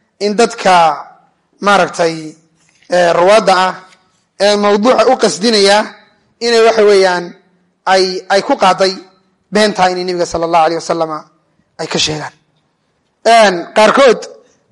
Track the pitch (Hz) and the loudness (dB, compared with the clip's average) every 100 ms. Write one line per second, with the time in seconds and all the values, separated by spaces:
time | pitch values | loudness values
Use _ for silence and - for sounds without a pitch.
0 | _ - 202 208 226 - 190 180 160 143 | _ -8 -6 0 -2 0 2 4 2 -2
1 | - _ _ _ _ - 196 196 160 - | -10 _ _ _ _ -6 0 0 0 -2
2 | 170 160 156 156 _ _ _ _ - 180 | -4 -4 -14 -18 _ _ _ _ -4 0
3 | 175 170 180 214 190 185 185 170 - _ | 0 2 4 2 2 0 0 -6 -18 _
4 | _ _ _ - 202 208 202 202 233 240 | _ _ _ -4 -2 0 0 0 2 2
5 | 226 254 214 160 226 214 196 208 - - | 2 2 -2 -2 -2 0 2 2 -2 -12
6 | _ _ _ - 233 226 226 226 208 196 | _ _ _ -8 -2 2 2 4 4 4
7 | 190 175 175 - _ _ _ _ - 190 | 2 -2 -8 -18 _ _ _ _ -2 0
8 | 185 185 - 196 - - 196 175 190 190 | 0 -6 -4 -4 -2 0 0 0 -2 -4
9 | - _ _ _ - 208 214 180 185 180 | -18 _ _ _ -6 -2 -2 0 -2 -2
10 | 180 175 170 170 165 170 160 165 - 165 | -6 -4 -4 -4 -2 0 0 -2 -6 -6
11 | 160 151 - _ _ _ _ - 160 165 | -6 -8 -14 _ _ _ _ -14 -8 -6
12 | 151 151 - _ _ _ _ _ _ _ | -4 -6 -12 _ _ _ _ _ _ _
13 | _ _ 220 233 208 175 - - 214 240 | _ _ 2 4 4 0 -4 0 2 4
14 | 269 - - - _ _ _ | 4 2 -4 -20 _ _ _